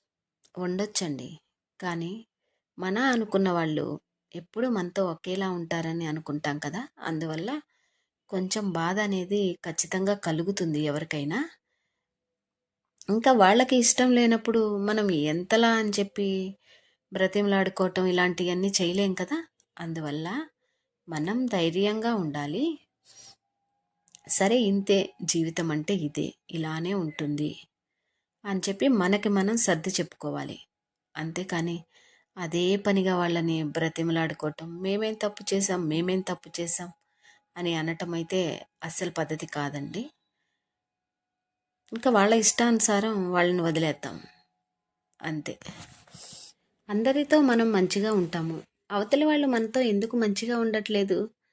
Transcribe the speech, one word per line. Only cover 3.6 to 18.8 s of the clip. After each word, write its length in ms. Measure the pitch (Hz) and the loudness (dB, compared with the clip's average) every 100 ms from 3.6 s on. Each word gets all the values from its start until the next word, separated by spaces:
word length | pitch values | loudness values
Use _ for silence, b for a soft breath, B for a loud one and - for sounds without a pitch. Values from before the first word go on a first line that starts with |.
| 160 151 - - _ _ _ 180 | 0 -2 -4 -8 _ _ _ -16
ఎప్పుడు 320 | 165 220 254 | -12 -4 -2
మనతో 380 | 214 175 196 185 | -2 -2 -2 -2
ఒకేలా 440 | 160 185 190 190 | -4 -6 -4 -4
ఉంటారని 560 | 175 165 165 160 170 160 | -4 -4 -4 -4 -4 -4
అనుకుంటాం 520 | 156 156 147 - 147 | -6 -6 -6 -4 -4
కదా. 240 | 143 180 277 - | -6 -8 -12 -12
అందువల్ల 600 | - 160 160 160 202 294 _ _ _ _ _ _ _ | -8 -6 -6 -6 -6 -8 _ _ _ _ _ _ _
కొంచెం 400 | 190 185 214 202 | -6 -2 -2 -2
బాధ 280 | 165 170 196 | 0 0 0
అనేది 440 | 208 190 180 208 190 175 175 | 0 -2 -2 0 0 -4 -8
ఖచ్చితంగా 480 | 165 - 190 196 | -6 -2 -2 0
కలుగుతుంది 680 | 202 170 160 175 196 165 151 | 0 -2 -2 -2 -2 -2 0
ఎవరికైనా. 680 | 151 147 160 147 143 208 330 - _ _ _ _ _ _ _ _ _ _ _ _ _ _ - | -2 -2 -4 -4 -2 -4 -6 -10 _ _ _ _ _ _ _ _ _ _ _ _ _ _ -2
ఇంకా 220 | 220 262 | 2 4
వాళ్ళకి 440 | 240 190 233 254 254 | 8 8 8 6 6
ఇష్టం 340 | 226 - 254 | 6 4 4
లేనప్పుడు 480 | 240 233 226 226 226 214 208 | 6 4 4 2 0 0 0
మనం 340 | 202 214 202 | 0 0 2
ఎంతలా 580 | 156 151 165 185 226 233 | 2 0 -2 2 4 4
అని 200 | 226 214 | 4 0
చెప్పి 380 | 202 196 - 196 190 190 196 b b b b _ | -2 -2 -2 -2 -2 -6 -10 b b b b _
బ్రతిమలాడుకోవటం 920 | 190 190 208 202 196 190 190 185 185 185 | 0 0 2 2 4 2 2 0 2 2
ఇలాంటివన్నీ 640 | 180 180 175 180 180 196 196 | 4 2 2 -2 0 0 0